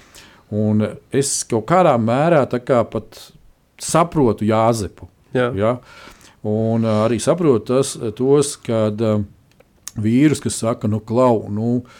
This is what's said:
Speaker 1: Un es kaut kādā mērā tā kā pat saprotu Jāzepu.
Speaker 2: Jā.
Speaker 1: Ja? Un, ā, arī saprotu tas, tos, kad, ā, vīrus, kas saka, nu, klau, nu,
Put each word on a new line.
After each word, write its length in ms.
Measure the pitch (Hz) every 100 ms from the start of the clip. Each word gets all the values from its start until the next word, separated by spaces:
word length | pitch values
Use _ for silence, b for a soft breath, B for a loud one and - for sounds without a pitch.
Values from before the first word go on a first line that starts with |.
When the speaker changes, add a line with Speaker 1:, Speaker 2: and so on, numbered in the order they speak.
| B B B B _
Speaker 1:
Un 460 | 104 107 107 104 - -
es 300 | 135 139 -
kaut 240 | - 113 -
kādā 320 | 180 170 120
mērā 460 | 113 127 160 160 120
tā 160 | 123
kā 220 | - 123 107
pat 320 | 110 - - - - - _ _ _
saprotu 720 | - 156 170 160 123 104 104
Jāzepu. 640 | 110 113 113 98 - 95 _ _ 131
Speaker 2:
Jā. 160 | 120
Speaker 1:
Ja? 280 | 95 110 127 B B B B B B 107
Un, 380 | 107 113 113 113
ā, 160 | 104 113
arī 120 | 113
saprotu 540 | - 170 165 113 -
tas, 220 | 127 120 82 113 104
tos, 380 | 131 143 143 -
kad, 400 | - 113 107 104
ā, 160 | 113 107 101 - _ _ _ _ - -
vīrus, 440 | 104 120 147 139
kas 160 | - -
saka, 280 | 113 123 110
nu, 120 | 107
klau, 460 | - 117 127 107 98
nu, 300 | 104 117 123 123